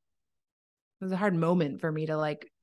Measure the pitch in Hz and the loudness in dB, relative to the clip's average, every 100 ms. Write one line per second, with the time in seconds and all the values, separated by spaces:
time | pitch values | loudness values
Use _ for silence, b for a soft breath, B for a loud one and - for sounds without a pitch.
0 | _ _ _ _ _ _ _ _ _ _ | _ _ _ _ _ _ _ _ _ _
1 | 190 185 208 170 165 180 151 135 165 156 | -6 0 2 2 4 4 2 -2 -4 -4
2 | 156 156 151 147 - _ | -2 -2 -2 -4 -10 _